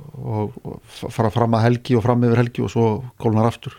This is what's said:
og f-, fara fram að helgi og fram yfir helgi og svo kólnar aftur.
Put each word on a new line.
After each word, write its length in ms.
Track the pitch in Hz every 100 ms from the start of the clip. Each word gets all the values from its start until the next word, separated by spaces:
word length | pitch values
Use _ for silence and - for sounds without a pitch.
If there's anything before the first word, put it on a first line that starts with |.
| - -
og 600 | 123 107 104 - - -
f-, 300 | - - -
fara 160 | - 113
fram 240 | 113 117
að 80 | 113 113
helgi 280 | 120 - 123
og 60 |
fram 240 | 107 120 120
yfir 160 | 117
helgi 220 | 120 - 113
og 60 |
svo 140 | 117 113 107 127 -
kólnar 240 | 117 110 113
aftur. 300 | - -